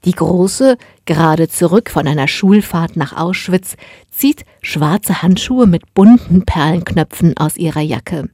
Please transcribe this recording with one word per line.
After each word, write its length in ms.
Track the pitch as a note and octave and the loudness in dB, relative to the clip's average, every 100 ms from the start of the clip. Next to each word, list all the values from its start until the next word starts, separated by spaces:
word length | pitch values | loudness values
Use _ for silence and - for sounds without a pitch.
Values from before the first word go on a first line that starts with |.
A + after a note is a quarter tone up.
Die 80 | - | -4
Große, 640 | F3+ E3 F3+ F#3+ - C4 B3 - _ | -2 -2 0 -2 0 0 0 -4 _
gerade 440 | - D#3 D#3+ D#3 D#3+ | -6 0 2 2 0
zurück 420 | - E3+ F#3 A#3 | 0 2 0 0
von 160 | - D3+ | -4 -2
einer 200 | D3+ C#3 | -2 -2
Schulfahrt 720 | - F#3+ G#3 G3 F3 E3 - | -2 2 4 2 -4 -4 -4
nach 200 | C#3 - | -6 -6
Auschwitz, 600 | E3 F#3 - F#3 F#3+ - - - _ | -6 -6 -4 -4 -4 -18 -20 -20 _
zieht 340 | - C4+ D4+ - _ | -4 -2 -2 -8 _
schwarze 600 | - D3+ D3+ F#3+ - F3+ | -10 -4 -2 -2 -2 -2
Handschuhe 440 | E3 F#3 - B3+ A3+ | 0 0 0 2 2
mit 280 | E3+ _ | 2 _
bunten 480 | - G3 A#3+ - F3+ | 4 6 6 4 0
Perlenknöpfen 920 | - F3 D3+ E3+ - - D3+ - E3+ - | 0 -2 -2 -2 -2 -4 -4 0 0 0
aus 200 | D3+ - | -4 -4
ihrer 240 | E3 D#3 | -4 -4
Jacke. 500 | D3+ A#2 - E3 C#3+ | -4 -6 -8 -10 -10